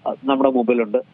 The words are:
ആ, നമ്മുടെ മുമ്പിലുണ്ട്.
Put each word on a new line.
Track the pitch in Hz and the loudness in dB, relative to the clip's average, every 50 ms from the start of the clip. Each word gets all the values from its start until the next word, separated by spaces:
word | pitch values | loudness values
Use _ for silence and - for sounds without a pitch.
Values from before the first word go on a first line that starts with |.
| - - | -4 -8
ആ, | - - - | -8 -6 -2
നമ്മുടെ | 135 139 135 135 135 | -2 0 2 2 2
മുമ്പിലുണ്ട്. | 131 127 120 113 123 120 117 104 107 127 - _ | 2 2 0 0 0 0 0 -2 -2 -4 -4 _